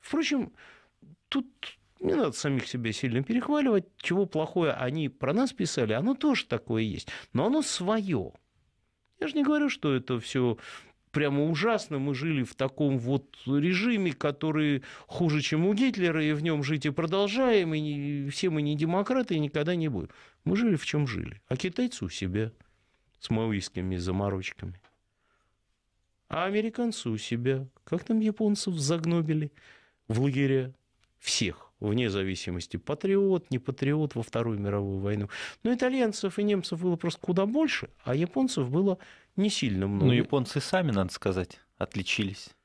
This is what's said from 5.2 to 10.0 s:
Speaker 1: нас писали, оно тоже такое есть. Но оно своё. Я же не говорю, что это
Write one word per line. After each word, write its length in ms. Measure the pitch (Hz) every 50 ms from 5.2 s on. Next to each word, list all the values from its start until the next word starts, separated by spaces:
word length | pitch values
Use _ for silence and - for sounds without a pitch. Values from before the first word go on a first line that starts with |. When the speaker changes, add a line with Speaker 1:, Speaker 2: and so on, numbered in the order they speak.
| - 127 151
Speaker 1:
нас 200 | 208 262 254 -
писали, 400 | - 185 165 - - 123 107 107
оно 220 | 117 156 226 269
тоже 320 | 262 - 302 269 - -
такое 360 | _ - 113 - - 113 110 110
есть. 260 | 110 - - - - - - - - _
Но 140 | 117 147
оно 160 | 208 262 311 294
своё. 720 | - - - 180 180 214 226 202 196 170 117 92 - - - _ _ _ _ _ _ _ _ _ _ _ _ _ _ _ _
Я 80 | - 311
же 60 | 285
не 100 | 302 285
говорю, 240 | 262 302 302 294 285
что 240 | - - - 156 135
это 240 | 127